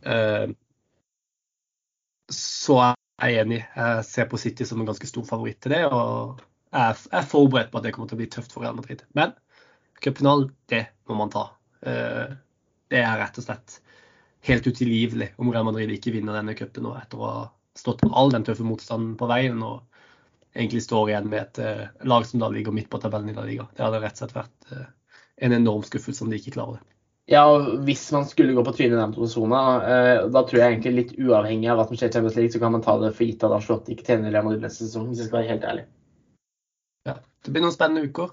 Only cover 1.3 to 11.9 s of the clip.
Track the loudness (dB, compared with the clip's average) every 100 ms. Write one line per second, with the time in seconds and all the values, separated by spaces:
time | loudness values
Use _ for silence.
1.3 | _ _ _ _ _ _ _ _ _ _
2.3 | -12 -10 -8 4 6 6 2 _ _ -2
3.3 | 0 0 -2 -6 -4 -2 -2 -4 -4 -4
4.3 | -2 -6 -6 -8 -4 -6 -6 -10 -12 -8
5.3 | -6 -8 -8 -2 0 2 0 -2 -4 -8
6.3 | -12 _ _ _ 0 0 0 -4 -4 0
7.3 | 6 6 6 -2 -4 -6 -8 -10 -8 -8
8.3 | -10 -14 -10 -8 -8 -12 -16 _ -2 -2
9.3 | -2 _ _ _ _ _ _ -6 0 4
10.3 | 4 2 -4 _ -4 -4 _ _ -4 -4
11.3 | -4 -8 _ _ _ -8